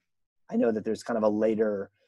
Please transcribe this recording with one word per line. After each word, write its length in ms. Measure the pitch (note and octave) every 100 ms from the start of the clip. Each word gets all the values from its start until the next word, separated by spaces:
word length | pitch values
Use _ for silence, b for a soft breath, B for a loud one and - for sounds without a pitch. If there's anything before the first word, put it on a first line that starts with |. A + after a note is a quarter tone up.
| _ _ _ _ -
I 40 | A3+
know 140 | A#2+
that 120 | G#2+ A2
there's 180 | G#2
kind 140 | - A#2
of 60 |
a 60 | G#2+
later 600 | G#2+ A2+ A2 A2 G2+ G2 _